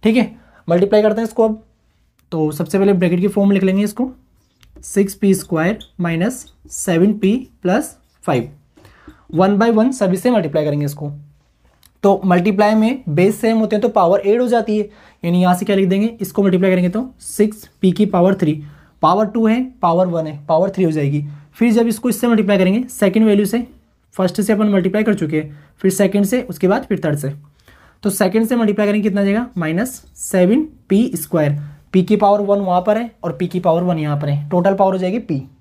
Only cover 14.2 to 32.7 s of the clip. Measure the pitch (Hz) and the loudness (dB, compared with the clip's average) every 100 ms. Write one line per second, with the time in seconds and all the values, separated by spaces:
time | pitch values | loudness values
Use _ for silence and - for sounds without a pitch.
14.2 | 202 226 247 233 220 214 208 - - _ | 2 0 2 0 0 -4 -4 -10 -20 _
15.2 | 175 175 180 180 202 196 190 196 220 233 | -2 2 2 0 0 0 2 2 0 -4
16.2 | 185 - 196 185 190 185 180 196 262 - | -8 0 2 2 2 2 0 -2 -6 -12
17.2 | - - 214 214 - _ 190 180 208 190 | -16 -2 -2 -2 -20 _ 0 2 0 4
18.2 | 180 190 156 151 - - _ _ 156 185 | 2 2 0 -2 -8 -20 _ _ 0 2
19.2 | 214 226 226 233 254 - 175 170 185 170 | 0 0 0 0 -4 -2 0 2 0 -2
20.2 | 156 147 - 160 196 196 180 156 143 147 | -6 -10 -2 0 0 0 -2 0 -2 -2
21.2 | 147 - - - 233 226 233 226 247 214 | -6 -14 -20 -2 2 2 0 -2 -4 -2
22.2 | 240 226 202 196 180 208 254 - 196 190 | 0 0 2 2 2 0 -4 -2 0 2
23.2 | 220 202 202 233 240 - _ _ _ - | 2 2 0 -2 -6 -14 _ _ _ -4
24.2 | 185 185 208 208 214 196 185 208 214 208 | -4 -2 -2 0 2 2 0 -2 0 -2
25.2 | 160 156 151 - _ _ 190 185 190 202 | -2 -4 -6 -14 _ _ -2 2 0 2
26.2 | 202 254 240 180 185 214 262 185 156 147 | 0 -2 -4 -2 0 0 -2 -4 -2 -4
27.2 | 143 - - _ _ _ _ _ 208 196 | -6 -10 -18 _ _ _ _ _ -6 -2
28.2 | 190 220 226 247 220 208 208 208 208 202 | 0 0 0 0 0 0 0 0 0 0
29.2 | 196 208 247 - 156 170 254 - - - | 0 0 -4 -6 -4 -2 -4 -8 -20 -16
30.2 | - 190 180 240 311 - _ 196 254 170 | -4 2 2 2 -2 -10 _ 0 0 -4
31.2 | - 170 147 147 - - _ 185 180 208 | -4 0 0 -2 -8 -18 _ -2 2 2
32.2 | 208 208 202 202 190 | 4 2 2 0 2